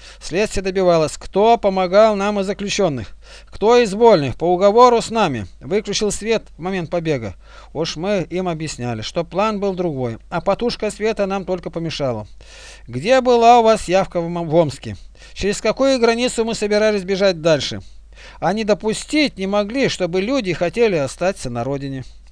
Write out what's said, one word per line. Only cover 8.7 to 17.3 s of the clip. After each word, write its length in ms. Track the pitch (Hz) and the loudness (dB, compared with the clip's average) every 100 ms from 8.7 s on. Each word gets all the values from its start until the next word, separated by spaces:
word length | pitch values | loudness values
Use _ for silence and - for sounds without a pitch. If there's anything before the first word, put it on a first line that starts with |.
| - 123 110 | -8 -8 -6
что 220 | 107 170 | -6 -8
план 360 | 170 175 220 208 | -6 -2 -2 -2
был 140 | 202 | -4
другой, 440 | 180 180 131 123 113 - | -4 -4 -4 -6 -8 -8
а 120 | 175 | -4
потушка 500 | 196 190 240 - 214 | -2 -2 -2 -4 -6
света 340 | - 220 208 196 | -4 -4 -2 -4
нам 200 | 196 185 | -4 -6
только 260 | 180 175 | -6 -6
помешала. 560 | 165 165 - 135 110 101 - - - - - - | -8 -8 -4 -4 -4 -10 -18 -20 -20 -20 -20 -12
Где 340 | 123 190 262 | -6 2 2
была 380 | 247 240 233 240 | 4 6 8 8
у 40 | |
вас 240 | 220 214 - | 6 2 2
явка 340 | 190 190 175 | 0 0 -4
в 40 | 170 | -4
М-, 180 | 175 | -6
в 100 | 170 | 2
Омске? 440 | 165 151 - 110 101 - - - | 2 2 -2 -12 -12 -16 -20 -18
Через 280 | - 196 196 | -6 -4 -2
какую 380 | 220 - 269 262 | -2 0 2 4
границу 460 | 233 233 247 - 226 | 2 2 0 -2 -4
мы 80 | |
собирались 500 | 220 208 208 214 208 | -4 0 2 2 0
бежать 380 | 185 190 196 | -2 0 2